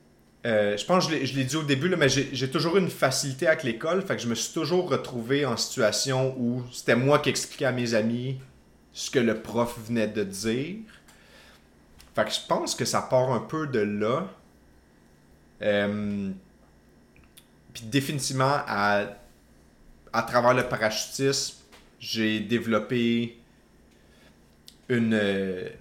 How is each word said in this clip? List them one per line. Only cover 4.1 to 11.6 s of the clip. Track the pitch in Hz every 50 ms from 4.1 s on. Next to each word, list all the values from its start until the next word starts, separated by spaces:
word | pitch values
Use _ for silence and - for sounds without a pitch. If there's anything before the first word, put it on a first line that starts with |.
| 127
que | 107
je | 117 117
me | 113
suis | 113 - -
toujours | - 165 156 143 180 185 170 -
retrouvé | 135 117 - - 131 117 113 120 139 143 143
en | 127 113
situation | - - - - 131 113 104 104 - - 135 131 131 131 131 131 131
où | 120 120 123 127 123 123
c'était | - - - 139 120
moi | 117 131 139 147 143
qui | 147 135
expliquais | - - - - - - 143
à | 127
mes | 123 123 120 113 117
amis | 113 110 117 117 123 123 135 135 - - - - - - _ - - _ _
ce | - - - -
que | - 135
le | 117 113 107 110
prof | - 98 104 117 117 117 - 117 107
venait | - 120 113 107 104
de | 104 107 101
dire. | 95 95 95 107 113 113 131 143 170 202 226 220 - - - - - - - - - - - - - - -